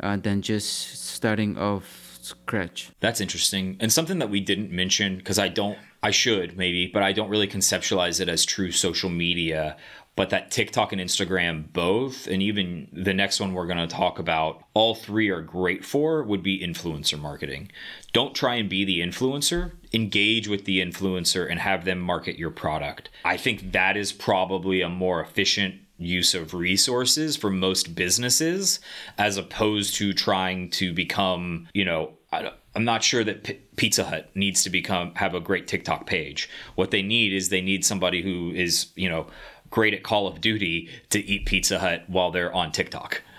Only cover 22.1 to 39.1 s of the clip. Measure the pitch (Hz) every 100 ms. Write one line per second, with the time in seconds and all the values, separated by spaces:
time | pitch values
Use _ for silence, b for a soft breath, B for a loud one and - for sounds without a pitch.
22.1 | 85 - 76 82 - 78 76 71 - -
23.1 | B 87 92 127 101 95 95 95 101 98
24.1 | - - 95 92 95 92 92 85 90 92
25.1 | 87 82 - 95 104 95 92 - - 87
26.1 | 90 85 90 80 90 87 98 - 123 156
27.1 | 156 156 143 104 95 95 92 - 82 90
28.1 | 92 123 - 160 185 185 - B B B
29.1 | - 104 98 - - 107 107 101 - 101
30.1 | 92 - 95 92 92 90 - 92 85 85
31.1 | - 95 87 87 85 - 101 92 82 78
32.1 | - _ 78 - - _ 107 117 113 -
33.1 | 123 104 98 - - - - 113 - 82
34.1 | 80 - 95 98 87 95 90 82 92 85
35.1 | - 98 87 82 90 - 90 - 76 -
36.1 | 90 71 73 - B B - 95 104 98
37.1 | 117 107 95 90 95 92 98 - 98 90
38.1 | 87 95 87 85 90 87 82 - - 92